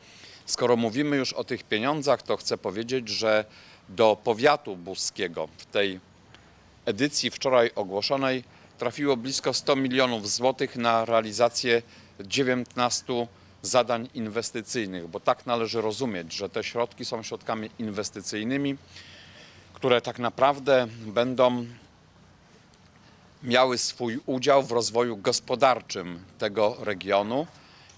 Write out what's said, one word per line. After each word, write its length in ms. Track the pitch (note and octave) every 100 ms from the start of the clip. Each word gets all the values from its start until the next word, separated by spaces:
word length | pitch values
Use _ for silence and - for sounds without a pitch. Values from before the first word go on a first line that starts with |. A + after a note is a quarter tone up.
| - - - - -
Skoro 300 | - B2 A#2+
mówimy 400 | A#2 A2 D3 C#3+
już 160 | B2+
o 120 | -
tych 200 | - A#2+
pieniądzach, 580 | - G#2+ B2 D#3 C#3 A#2+
to 140 | - G#2+
chcę 220 | - A2+
powiedzieć, 500 | G#2+ F#2+ A#2 C3 A2+
że 360 | G2+ A2 G#2+ G#2+ - - - -
do 280 | F#2+ A2+ G#2
powiatu 520 | - G#2+ C#3 D3 A2 F#2
buskiego 720 | F2 F#2 - - F#2+ E2 D#2+ -
w 100 | -
tej 340 | A2 G2+ F#2 - _ _ - - - _ -
edycji 460 | - G#2 C#3+ - B2
wczoraj 400 | - C#3 B2+ A#2
ogłoszonej 680 | - G2 G2 G#2 C#3 C3+ C3 B2 - - -
trafiło 380 | A#2+ A#2+ C#3+ C3
blisko 380 | A#2+ C3+ D3
sto 220 | B2+ - C#3
milionów 540 | C3+ B2+ C3 A#2 G2+
złotych 460 | - B2 C3 C#3 B2
na 280 | A#2 A2+
realizację 800 | A2+ A#2 A2 G2+ A#2+ - B2+ A#2 A#2 - - -
dziewiętnastu 1080 | G2 G#2 B2+ B2+ A#2+ - B2 - - B2 A#2 - - -
zadań 460 | - B2+ A#2 A#2 A#2
inwestycyjnych, 960 | B2 A2 G#2+ A2 A#2+ G#2 B2+ G2+ F#2 E2+
bo 120 | G2+
tak 260 | - B2+ -
należy 340 | A#2 A2+ A2+
rozumieć, 520 | A2 G#2 C3 F#2+ E2
że 160 | - G2
te 160 | A2+
środki 400 | G#2 A#2+ A#2 -
są 180 | A#2+ A#2
środkami 480 | G#2+ A2+ - A2 A2 -
inwestycyjnymi, 1000 | A2 G2+ G2+ G#2+ F#2+ G#2+ A2 C3+ C#3+ C#3 - - - - - - - - - -
które 200 | C3 B2
tak 180 | B2+ A#2
naprawdę 680 | A#2+ - C3 C#3+ C3+ C3 A#2+ A2+ A2
będą 600 | G#2 B2 B2+ B2+ B2 A#2+ A#2+ - _ _ _ - _ _ - _ _ _ _ - - _ _
miały 360 | A#2+ B2 C3 A#2+
swój 420 | - - A#2+ A#2 -
udział 360 | C3 B2+ C#3
w 100 | B2
rozwoju 440 | A#2+ G#2+ A2 B2 G#2+
gospodarczym 1080 | A2 A#2+ - B2 C3 A#2 - G2+ F2 F2 F#2 -
tego 380 | A2 G#2 G#2+ A#2+
regionu. 680 | A2+ G2 F#2 G2 G#2 B2 E3+ - - - -